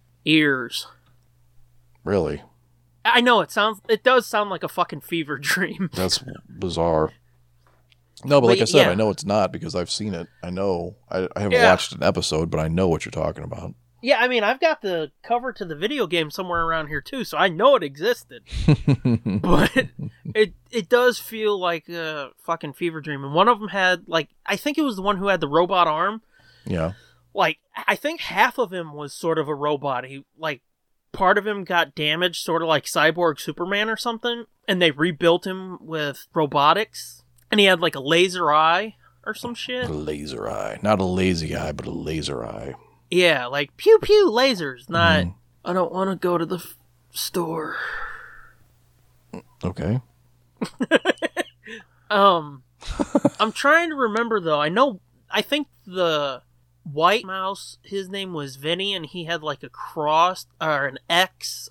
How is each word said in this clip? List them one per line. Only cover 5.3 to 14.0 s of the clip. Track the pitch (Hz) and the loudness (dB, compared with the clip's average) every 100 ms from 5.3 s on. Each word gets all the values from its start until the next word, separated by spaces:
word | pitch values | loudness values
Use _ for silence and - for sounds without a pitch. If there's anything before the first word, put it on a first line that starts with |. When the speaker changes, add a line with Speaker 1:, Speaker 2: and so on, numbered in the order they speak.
| 147 | -4
Speaker 1:
<laughs> | |
dream. | 143 - 190 - 185 | -2 0 -2 -4 -6
Speaker 2:
That's | - 92 - - - - | -2 -2 -2 -6 -16 -18
bizarre. | - 92 82 85 - 156 - _ _ _ _ _ _ _ _ _ - 135 | -8 -4 0 2 2 2 -2 _ _ _ _ _ _ _ _ _ -12 4
No, | 143 | 6
but | 117 | 8
like | - | 6
Speaker 1:
But | |
Speaker 2:
I | 113 | 6
said, | 147 - | 6 6
Speaker 1:
yeah. | |
Speaker 2:
I | 95 | 4
know | 107 | 2
it's | 87 98 | 0 0
not | 104 95 | 2 2
because | - 85 92 | -2 -6 -4
I've | 85 | -4
seen | - 107 87 | -4 -4 -6
it. | 85 _ | -8 _
I | 87 | -8
know. | 90 98 87 87 - _ | -4 -2 -2 -4 -12 _
I, | 95 92 - | -4 -4 -4
I | |
haven't | 104 | 0
Speaker 1:
Yeah. | 247 233 | 4 6
Speaker 2:
watched | 90 - | 4 0
an | - | -2
episode, | 87 90 - 78 82 | 0 0 0 -2 -2
but | 80 | -2
I | 80 | 0
know | 85 95 | 0 2
what | 78 - | 0 -4
you're | |
talking | - 78 73 | -4 -4 -4
about. | 78 82 82 - _ _ | -10 -12 -12 -16 _ _